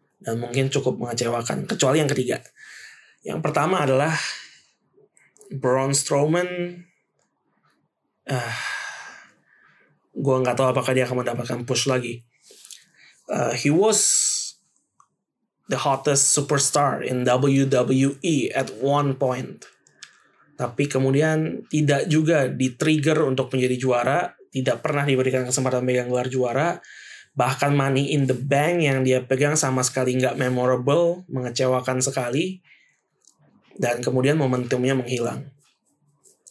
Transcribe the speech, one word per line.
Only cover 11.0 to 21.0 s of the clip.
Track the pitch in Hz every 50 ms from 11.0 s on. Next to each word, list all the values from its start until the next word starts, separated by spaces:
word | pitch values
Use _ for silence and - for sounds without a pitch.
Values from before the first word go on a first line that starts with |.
| 127 120
akan | 127 127 120
mendapatkan | 120 117 120 120 - 127 120 123
push | 120 127 113 - 135
lagi. | 127 127 120 117 120 120 - _ _ _ _ - - - - - - - - _ _ _ - - _ _ _ -
Eh, | - 127 127 123 120 120
he | - 147
was | 151 170 202 220 208 - - - - - - - - - - - - _ _ _ _ _ _ _ _ _ _ _ _ _ _ _ _ _ _ _ _ _ _
the | - 131 123
hottest | - 147 135 - - 151 143 135 - -
superstar | - 151 131 - 151 139 127 - - 147 143 135 - -
in | - - 127 127 123
W | 123 123 127 135 143 135 135 139 135
W | 143 127 123 117 135 131 135 139 139 -
E | - 170 160 135 120 - -
at | 135 131 - 101 107
one | 127 139 143 143 143 139 131 -
point. | 139 127 127 127 - 127 - - - - _ _ _ _ _ - - - _ _ _ _ _ _ _ _ _
Tapi | - 127 123 120 - 143
kemudian | 143 - 131